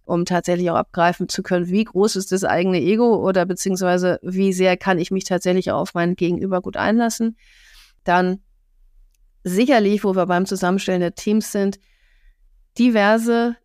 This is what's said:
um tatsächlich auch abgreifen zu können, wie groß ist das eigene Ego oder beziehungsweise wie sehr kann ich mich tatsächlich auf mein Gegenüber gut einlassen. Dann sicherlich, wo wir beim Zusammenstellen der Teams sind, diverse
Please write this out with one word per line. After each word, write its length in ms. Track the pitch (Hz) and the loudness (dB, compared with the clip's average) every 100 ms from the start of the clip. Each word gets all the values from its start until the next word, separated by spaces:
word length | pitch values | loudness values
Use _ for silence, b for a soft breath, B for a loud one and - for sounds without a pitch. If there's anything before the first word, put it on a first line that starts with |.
| - | -4
um 200 | 170 180 | -2 0
tatsächlich 440 | 180 175 175 175 | -2 0 -2 0
auch 60 | 165 | 0
abgreifen 540 | - - 170 - 175 | -2 0 0 0 -6
zu 120 | - | -6
können, 260 | - 180 180 | -2 -2 0
wie 140 | 196 | -2
groß 340 | 220 180 208 190 | 0 0 0 0
ist 140 | 190 | -4
das 120 | 185 | -2
eigene 360 | - 135 190 180 | 0 0 0 0
Ego 480 | 143 220 240 208 165 | 2 2 2 2 2
oder 200 | 185 180 | 0 0
beziehungsweise 720 | 175 196 185 180 180 180 165 | -2 -4 -2 0 0 0 -2
wie 320 | - 185 196 | -4 0 0
sehr 240 | 180 185 180 | 2 2 2
kann 220 | 196 180 | 0 -2
ich 100 | 175 | -2
mich 140 | 190 | -4
tatsächlich 480 | - 175 180 185 - | -2 -2 0 0 0
auf 240 | 120 185 175 | -2 -2 -2
mein 200 | 170 185 | -2 0
Gegenüber 460 | 175 175 190 185 | -2 -2 -2 -4
gut 160 | 185 - | -4 -2
einlassen. 600 | - 226 233 226 226 226 b b b b b _ | 0 2 0 -2 -6 -6 b b b b b _
Dann 400 | - 180 180 190 _ _ _ _ _ _ - _ _ _ | 0 2 2 -4 _ _ _ _ _ _ -20 _ _ _
sicherlich, 600 | 180 185 254 240 202 208 | -4 0 4 4 4 2
wo 120 | 202 185 | 0 0
wir 120 | 175 | 0
beim 180 | 180 190 | 0 0
Zusammenstellen 560 | 185 180 190 190 185 | -2 0 0 -2 -2
der 140 | 175 - | -2 -4
Teams 360 | 214 214 - | -2 -2 -2
sind, 280 | 208 196 196 _ _ _ _ - _ _ _ _ - | -2 -2 -4 _ _ _ _ -20 _ _ _ _ 0
diverse 760 | 247 220 202 226 233 233 240 233 | 2 4 4 2 2 0 0 -4